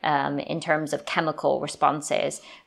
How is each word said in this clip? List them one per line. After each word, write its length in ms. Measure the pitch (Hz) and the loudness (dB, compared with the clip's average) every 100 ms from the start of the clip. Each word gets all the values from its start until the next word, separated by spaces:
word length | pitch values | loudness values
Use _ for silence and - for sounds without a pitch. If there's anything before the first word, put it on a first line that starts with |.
um, 380 | - 147 139 143 | 2 2 0 -2
in 180 | - 165 | -4 -6
terms 340 | 170 156 151 | 0 0 2
of 140 | 147 - | -4 -2
chemical 540 | - 160 151 147 135 | 0 0 0 2 2
responses. 800 | 147 - 143 147 - - - - - - | -2 2 2 2 -2 0 0 -4 -16 -20